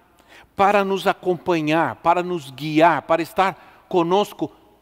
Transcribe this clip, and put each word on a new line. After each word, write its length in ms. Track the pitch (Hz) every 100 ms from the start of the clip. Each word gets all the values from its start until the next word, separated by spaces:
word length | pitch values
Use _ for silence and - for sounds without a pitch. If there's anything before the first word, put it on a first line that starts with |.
| _ _ _ - - -
para 260 | 196 208
nos 240 | 196 190 190
acompanhar, 920 | - 185 175 - 170 151 160 147 107
para 260 | 165 180
nos 280 | 175 175 135
guiar, 520 | 127 156 151 170 147
para 180 | - 165
estar 640 | 160 - 190 - - - -
conosco 600 | 185 170 190 208 - 156 - _ _